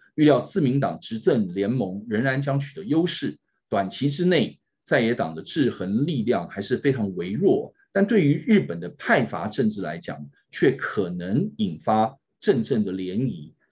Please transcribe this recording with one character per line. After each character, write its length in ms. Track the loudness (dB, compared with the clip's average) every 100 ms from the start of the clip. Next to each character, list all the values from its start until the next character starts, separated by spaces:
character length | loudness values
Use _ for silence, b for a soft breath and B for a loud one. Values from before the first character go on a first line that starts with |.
| b
预 100 | 4 6
料 160 | 6
自 200 | 2 0
民 180 | 0 2
党 200 | 0 -4
执 180 | -8 -2
政 360 | 2 2 0 -2
联 160 | -2
盟 340 | 0 -2 -6 -4
仍 140 | -2
然 200 | 0 -2
将 180 | -2 -2
取 160 | -4 -10
得 80 |
优 240 | -2 2 2
势， 320 | -2 -6 -8 _ _ _
短 220 | -2 -2
期 220 | -2 -2
之 140 | 0 2
内 340 | 4 2 -4 _ _
在 180 | -2 2
野 140 | 2 0
党 180 | -2
的 80 | -6
制 300 | -6 0 0
衡 340 | 0 -2 0 0
力 160 | -2
量 260 | 0 -2 -2
还 120 | -8
是 160 | -4 -2
非 160 | 0
常 220 | 0 -2 -4
微 160 | -6
弱。 420 | 0 2 2 0 -12 _
但 140 | 0 4
对 180 | 4
于 120 | 4 2
日 240 | 4 2
本 200 | 2 -6
的 100 | -10
派 360 | -10 0 0 2
阀 220 | -4 -6
政 200 | 0 0
治 120 | 0
来 160 | -6 -8
讲， 320 | -10 -12 -14 b b
却 200 | 2 2
可 380 | 2 -2 -2 -2
能 420 | -4 -2 0 0 -2
引 220 | -4 -2
发 400 | 0 2 2 -4 _ _
阵 220 | 0 2
阵 240 | 2 0 0
的 80 |
涟 240 | -2 -4 -2
漪。 360 | -2 -4 -12 -20 _